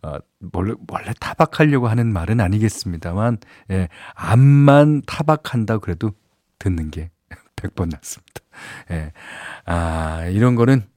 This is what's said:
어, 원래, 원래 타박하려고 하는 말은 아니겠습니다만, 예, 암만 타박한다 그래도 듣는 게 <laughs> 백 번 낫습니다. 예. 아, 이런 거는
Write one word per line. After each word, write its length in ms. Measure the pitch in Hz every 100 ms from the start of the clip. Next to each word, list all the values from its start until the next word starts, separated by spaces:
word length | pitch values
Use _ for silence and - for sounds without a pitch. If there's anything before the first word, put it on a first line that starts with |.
어, 160 | 78 73 _ _ 90
원래, 200 | 87 95 - -
원래 220 | - - 113
타박하려고 680 | - - 160 - 156 139 120
하는 180 | 113 117
말은 280 | 98 85 117
아니겠습니다만, 960 | 90 107 110 - 95 82 87 92 113 113 _ - -
예, 180 | 95 90 - - -
암만 880 | - 117 135 143 143 143 147 147 -
타박한다 760 | - 151 151 - 120 107 110
그래도 320 | - 82 110 101 _ _ _ _
듣는 320 | 98 85 78
게 200 | 80 85 _ _
<laughs> 260 | - _ -
백 180 | 95 -
번 140 | 123
낫습니다. 520 | - - - _ - _ - - - -
예. 200 | 85 78 - - - - - -
아, 600 | 85 82 80 80 80 85
이런 240 | 98 123 117
거는 280 | 117 135 101